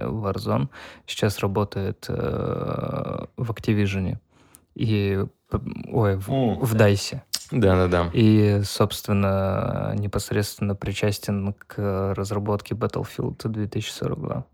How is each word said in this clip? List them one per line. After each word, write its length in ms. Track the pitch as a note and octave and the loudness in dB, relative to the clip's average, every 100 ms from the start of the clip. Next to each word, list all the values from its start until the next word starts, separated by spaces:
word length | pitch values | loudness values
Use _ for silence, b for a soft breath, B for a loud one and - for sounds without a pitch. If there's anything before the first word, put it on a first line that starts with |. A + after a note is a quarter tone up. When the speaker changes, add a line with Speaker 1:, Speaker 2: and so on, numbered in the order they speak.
| B1 | -4
Speaker 1:
Warzone, 640 | A2 G2 F#2+ G#2+ G#2+ C#3 B B B - | -2 -2 -2 -2 0 -2 B B B -12
сейчас 320 | - G#2+ - | -2 -2 0
работает, 680 | G2+ G2+ G2+ G2 F#2+ - - | -2 0 -2 -2 -6 -6 -6
э, 1120 | - - - - G1+ G1+ - - - - - - - | -4 -2 -2 -2 -4 -4 -4 -4 -4 -6 -6 -8 -6
в 120 | A#2 | -6
Activision. 680 | G#2+ - G#2 G2+ F#2+ F#2 - - b b b _ | -2 0 2 2 0 -2 -4 -10 b b b _
И, 500 | - A2 G#2 G2 G2 G#2 - _ | -4 0 2 2 0 -2 -8 _
п-, 120 | A2 - - - | -4 -4 -10 -2
ой, 260 | - G#2 F#2+ | 2 4 2
в, 120 | G2 | 0
Speaker 2:
М. 280 | C3 A#2+ F#2+ | 0 2 2
Speaker 1:
в 140 | A#2+ | 2
дайсе. 480 | A2 G#2+ G2+ - C3+ - - - | 6 6 4 0 -8 -8 -8 -4
Speaker 2:
Да-да-да. 600 | C3 G2 F#2 F2+ F2 E2+ | 2 6 6 6 4 2
Speaker 1:
И, 480 | F2 A2 G#2+ G#2 G2+ | 6 6 8 6 4
собственно, 1300 | G2+ - G#2 - - G2+ G2 G2 F#2+ G2+ G2 G2+ G2+ G#2 | 0 2 0 0 0 2 2 2 2 0 -2 -2 -2 -2
непосредственно 800 | G#2 G#2 - G#2 G2+ - G2+ | -2 -4 -2 -2 -2 -2 -4
причастен 800 | G2 - G2 G#2+ G2+ - G2+ G2 - - | -2 -4 -2 0 0 -2 -2 -2 -6 -10
к 460 | - G2+ F#2+ G2 | -4 -2 0 0
разработке 600 | G2 G2 G#2 G#2 G#2 - | -2 -2 -2 -2 -2 -2
Battlefield 720 | A2 A2 - - - G2+ - A#2 | -4 -2 -2 -6 -6 -6 -4 -6
две 180 | G#2+ G#2 | -4 -4
тысячи 220 | - - | -6 -8
сорок 300 | - - - | -6 -6 -4
два. 240 | - - - | -4 -6 -8